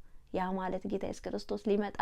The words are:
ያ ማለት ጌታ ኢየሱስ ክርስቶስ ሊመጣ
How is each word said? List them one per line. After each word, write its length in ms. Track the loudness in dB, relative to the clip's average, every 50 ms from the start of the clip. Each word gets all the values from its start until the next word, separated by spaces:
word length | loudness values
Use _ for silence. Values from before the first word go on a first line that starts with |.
| -12 -14 -16 -18 -8 -4 0
ያ 140 | 0 2 2
ማለት 320 | 0 0 0 0 -2 -2 -2
ጌታ 180 | -2 -2 -2 -2
ኢየሱስ 200 | -2 -4 -4 -6
ክርስቶስ 380 | -4 -4 -4 -4 -2 -4 0 2
ሊመጣ 340 | 4 4 4 4 2 2 2